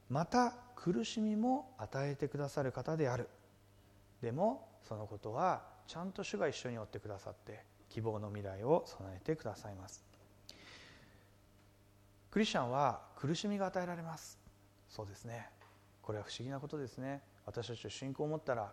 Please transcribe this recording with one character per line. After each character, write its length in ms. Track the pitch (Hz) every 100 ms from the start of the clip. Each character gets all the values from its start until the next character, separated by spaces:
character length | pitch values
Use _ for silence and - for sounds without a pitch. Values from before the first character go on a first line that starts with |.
| -
ま 180 | 135 170
た 260 | 247 240 - -
苦 300 | - - 220
し 160 | 226 226
み 160 | 214 214
も 360 | 247 262 302 -
与 320 | 208 135 143
え 60 | 139
て 100 | 143
く 120 | 143
だ 100 | 143
さ 140 | -
る 80 | 131
方 240 | 131 127 160
で 120 | 135
あ 80 | 123
る。 120 | - - - - - - - - - -
で 120 | 117
も、 360 | 135 214 269 - -
そ 140 | - 107
の 100 | 107
こ 120 | 110
と 140 | 110
は 300 | 123 185 120 - - -
ち 100 | 160
ゃ 80 |
ん 60 | 190
と 140 | 196
主 140 | 185 208
が 100 | 160
一 80 | -
緒 140 | 127
に 80 | 117
追 40 |
っ 40 | 104
て 100 | 107
く 80 | 107
だ 140 | 98
さ 100 | 104
っ 40 |
て、 300 | - - 104 - - -
希 120 | 117
望 180 | 110 107
の 120 | 104
未 140 | 104
来 200 | 101 95
を 180 | 117 170
備 300 | - - 95
え 60 | 92
て 160 | - 156
く 80 |
だ 100 | 113
さ 160 | - 107
い 60 | 95
ま 120 | 90
す。 160 | - - - - - - - - - - - - - - - - - - - - - - - -
ク 80 | 202
リ 60 | 220
ス 40 |
チ 80 | 175
ャ 60 | 123
ン 60 |
は 280 | 135 135 - -
苦 180 | - 139 165
し 100 | 208
み 120 | 202
が 80 | 190
与 140 | 185
え 60 | 175
ら 80 |
れ 80 | 175
ま 160 | 165 156
す。 220 | - - - - - - -
そ 160 | -
う 20 | 101
で 80 |
す 100 | 98
ね。 260 | 113 117 110 - - - - -
こ 120 | -
れ 60 | 107
は 60 |
不 40 | 101
思 120 | -
議 80 | 123
な 80 | 139
こ 80 | 147
と 100 | 151
で 80 | 127
す 100 | -
ね。 240 | 131 139 - -
私 240 | - 120 113
た 80 | 117
ち 80 |
は 60 | 113
信 240 | - 135
仰 100 | 135
を 40 | 151
持 100 | 156
っ 20 |
た 140 | 139
ら 180 | 120 101